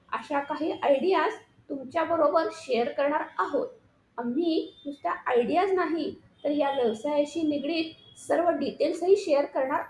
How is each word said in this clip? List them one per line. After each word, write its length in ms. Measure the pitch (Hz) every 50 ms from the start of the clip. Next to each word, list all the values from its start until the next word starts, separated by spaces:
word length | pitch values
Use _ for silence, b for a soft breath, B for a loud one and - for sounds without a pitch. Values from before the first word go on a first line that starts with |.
| _ _
अशा 280 | - - - - 285 285
काही 300 | 285 - 302 285 311 359
आयडियाज 600 | 381 - - 269 277 262 330 381 381 320 311 440 440 - - _ _ _ _ -
तुमच्याबरोबर 800 | 294 269 254 262 - 330 320 320 339 320 302 294 359 330 330 415
शेअर 400 | - - - 277 247 226 240 -
करणार 320 | - 302 277 294 302 311 - - - -
आहोत. 300 | 370 381 - - - - - - _ _ _ _ _ _ _ 233
आम्ही 420 | 247 240 240 302 349 330 320 - - - - - -
नुसत्या 260 | 285 285 - - 349 - - -
आयडियाज 460 | - 254 240 240 196 294 339 403 392
नाही, 380 | 381 - - 302 320 330 - - - - - _ _ _ -
तर 60 | 285
या 200 | 294 294 285 277
व्यवसायाशी 720 | 269 269 247 220 220 - - 294 294 294 294 294 - 339
निगडीत 760 | 320 294 285 285 269 294 339 320 320 - - - - - - -
सर्व 300 | - - 294 311 349 349
डिटेल्सही 680 | 302 285 277 220 - - 285 311 320 339 349 370 403
शेअर 280 | 415 - 349 277 277 -
करणार 380 | - - 302 262 262 294 339 339 -